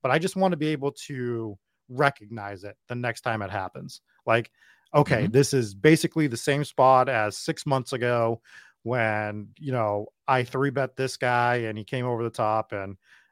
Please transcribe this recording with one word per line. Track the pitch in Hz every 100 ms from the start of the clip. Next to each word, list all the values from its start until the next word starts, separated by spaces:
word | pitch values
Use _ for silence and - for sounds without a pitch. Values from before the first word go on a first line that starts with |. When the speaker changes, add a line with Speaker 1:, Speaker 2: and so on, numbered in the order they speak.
Speaker 1:
but | 131
I | 151
just | 180 190
wanna | 190 160
be | 151
able | 151 139 - -
to | 135 120 117 110 101 _ _ _
recognize | 127 143 - 104 113 101 98
it | 101 104 _
the | 123
next | 123 113
time | 123 113
it | 98
happens. | 101 92 - 135 - _ _ -
Like, | 117 113 _ _ _ _
okay, | 151 147 120
Speaker 2:
Mm-hmm. | 104
Speaker 1:
this | 127 143
is | 135 107
basically | 98 156 160 170 165 151
the | 113
same | - 143
spot | 147 - 131 131 127
as | 120 107 -
six | - 156 -
months | 135 120
ago | 127 120 120 117 117 _ - - _
when, | 113 123 110 107 107 104 104 -
you | 147
know, | 127 107 104 107 _ -
I | 131
three | 123 131 139
bet | 131 131 -
this | 131 -
guy | 127 123 120 123
and | 113 110
he |
came | 104 131 123
over | 120
the | 117
top | - 110 110 -
and | 104 98 95 _ - _